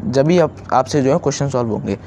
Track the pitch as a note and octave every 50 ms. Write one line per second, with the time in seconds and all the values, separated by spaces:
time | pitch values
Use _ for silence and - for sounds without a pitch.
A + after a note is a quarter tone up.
0 | - - B2 C#3 C#3 E3 F3+ F3 D#3+ D3 - - - - G2 B2 C3 - - D3
1 | C3 C3+ D3 F3 - C#3 C#3 - C#3+ C#3 C3+ B2 A#2+ A2+ G#2 G2 G2 G#2 G2+ -
2 | -